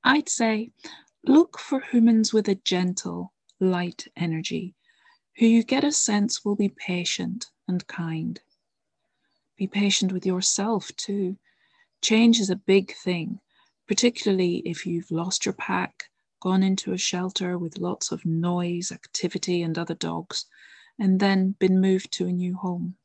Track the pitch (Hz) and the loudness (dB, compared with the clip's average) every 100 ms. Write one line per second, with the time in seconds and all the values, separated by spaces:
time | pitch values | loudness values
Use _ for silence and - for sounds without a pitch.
0 | - 294 - - 226 214 233 _ - - | 4 2 0 -2 0 0 -6 _ -20 -20
1 | _ _ - 285 330 - - 269 - 240 | _ _ 4 4 4 -4 -4 -4 0 4
2 | 226 220 214 220 208 196 - 180 180 180 | 6 6 4 2 0 -2 -2 0 0 -4
3 | 180 175 185 _ _ _ 185 180 180 - | -8 -8 -10 _ _ _ 0 0 -4 -10
4 | - - 170 160 175 160 185 _ _ _ | -18 -6 -4 -4 -4 -6 -8 _ _ _
5 | _ _ _ - 226 233 220 262 285 294 | _ _ _ 2 6 6 4 0 2 0
6 | - 208 208 - 208 202 202 - - 180 | 0 2 0 -2 -2 0 0 -2 -6 -4
7 | 175 - 180 196 - _ - 180 - - | -2 -4 -4 -6 -12 _ -4 -4 -4 -8
8 | 165 160 165 185 _ _ _ _ _ _ | -6 -4 -6 -8 _ _ _ _ _ _
9 | _ _ _ _ _ _ 190 202 202 - | _ _ _ _ _ _ -4 0 2 2
10 | 190 185 190 180 185 - 202 214 - - | 0 0 -2 -2 -2 -2 0 -2 -4 -12
11 | - 202 185 196 _ _ _ _ _ _ | -6 -4 -4 -6 _ _ _ _ _ _
12 | - 220 233 226 196 - - 196 190 - | 0 4 6 6 2 -2 4 2 2 -8
13 | - 175 156 - _ _ _ _ _ 214 | -4 -4 -4 -10 _ _ _ _ _ 0
14 | 240 - 214 190 180 175 - 170 180 170 | 0 0 0 2 2 0 -4 -8 -4 -6
15 | - 165 175 - - - - 185 185 _ | -4 -6 -4 -4 -4 -6 -2 -2 -2 _
16 | - _ _ _ 185 190 190 190 - 185 | -20 _ _ _ 0 4 4 2 -2 -4
17 | - 180 185 - 180 180 165 165 175 - | -2 -4 -4 -4 -4 -4 -6 -6 -6 -4
18 | - 160 170 165 175 175 175 175 180 180 | -6 -4 -2 0 0 0 -2 -4 -6 -10
19 | - - 175 - - 175 165 160 170 165 | -10 -6 -4 -4 -2 -2 0 -4 -4 -6
20 | 165 165 170 - - _ - - _ - | -6 -6 -6 -10 -10 _ -20 -20 _ -2
21 | 196 185 202 196 190 196 190 185 190 185 | 2 4 4 2 0 2 4 4 4 2
22 | - - 180 180 180 185 185 175 175 185 | -2 -6 -4 -2 -4 -4 -6 -6 -8 -10